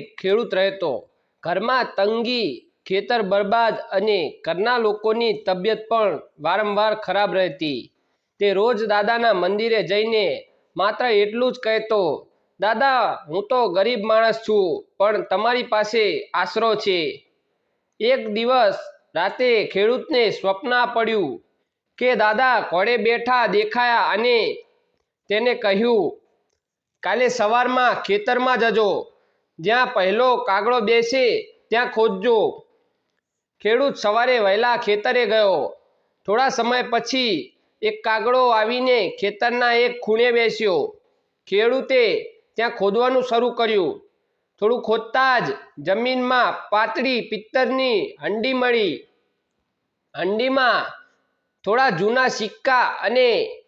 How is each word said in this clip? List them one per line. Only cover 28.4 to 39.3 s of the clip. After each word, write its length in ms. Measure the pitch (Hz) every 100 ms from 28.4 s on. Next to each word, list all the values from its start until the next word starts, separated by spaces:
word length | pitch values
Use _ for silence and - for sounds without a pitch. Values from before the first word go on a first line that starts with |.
| 254 247
જજો, 540 | 226 220 208 147 - _ _ _ _ -
જ્યાં 280 | 165 240 254
પહેલો 440 | 247 185 214 254 247
કાગડો 420 | - 196 208 247
બેસે 640 | 208 233 233 262 247 151 - _ _
ત્યાં 220 | 220 247
ખોદજો." 760 | 214 226 190 226 226 156 - - _ _ _ _ _ _ _ _ _
ખેડૂત 340 | 208 233 277 185
સવારે 440 | 208 220 254 247
વહેલા 380 | 202 202 240 233
ખેતરે 480 | 214 208 247 247 226
ગયો. 520 | 220 202 170 127 - _ _ _ _ -
થોડા 240 | 214 262
સમય 340 | 247 233 247
પછી 720 | 240 233 226 262 247 165 - _ _ _
એક 220 | 214 214
કાગડો 440 | 226 220 208 254 254
આવીને 720 | 220 220 247 254 247 196 -
ખેતરના 520 | 202